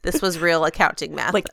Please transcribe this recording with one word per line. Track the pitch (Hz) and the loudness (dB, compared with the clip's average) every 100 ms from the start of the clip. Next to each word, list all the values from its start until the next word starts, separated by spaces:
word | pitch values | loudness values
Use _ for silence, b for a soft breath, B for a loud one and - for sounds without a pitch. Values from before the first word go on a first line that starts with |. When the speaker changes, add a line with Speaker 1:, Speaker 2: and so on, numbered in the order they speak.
Speaker 1:
this | - 175 | -2 -2
was | 190 165 | -2 0
real | 170 165 160 | 2 2 2
accounting | - 175 - - | 2 0 2 -8
math. | 147 117 | -4 0
Speaker 2:
Like, | 202 - | 0 -2